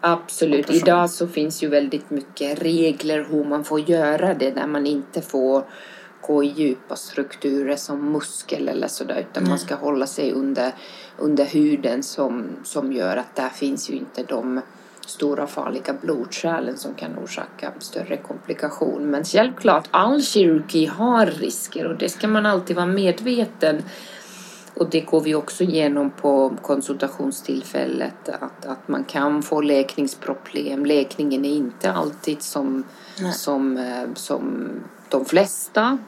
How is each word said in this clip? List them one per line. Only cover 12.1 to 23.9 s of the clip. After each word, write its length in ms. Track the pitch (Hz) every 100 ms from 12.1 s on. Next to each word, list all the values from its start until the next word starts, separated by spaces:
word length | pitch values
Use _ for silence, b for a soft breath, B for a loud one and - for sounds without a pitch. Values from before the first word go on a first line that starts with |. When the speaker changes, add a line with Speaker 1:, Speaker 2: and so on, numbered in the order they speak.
| - 135 120 101 -
Speaker 1:
som 300 | - 151 135
gör 240 | 131 92 107
att 180 | 123 -
där 140 | 131
finns 400 | - 143 143 -
ju 40 | 139
inte 280 | 131 -
de 380 | - 127 127 127 - B B B -
stora 420 | - 147 143 147
farliga 460 | - 135 - - -
blodkärlen 760 | 165 147 120 - - 165 123 131
som 160 | -
kan 180 | - - - -
orsaka 460 | - - - - -
större 380 | - - - -
komplikation. 840 | - 170 - 160 151 - 151 - 147
Men 120 | 143
självklart, 640 | 165 202 247 254 220 156 -
all 300 | 190 208 285
kirurgi 640 | 269 208 180 156 156 165 160
har 400 | - 233 233 196
risker 640 | 156 - - - - -
och 100 | 165
det 120 | 190
ska 180 | - 214
man 180 | 214 208
alltid 300 | 190 185 175
vara 100 | 175
medveten 960 | 190 190 175 226 240 220 - 156 151 -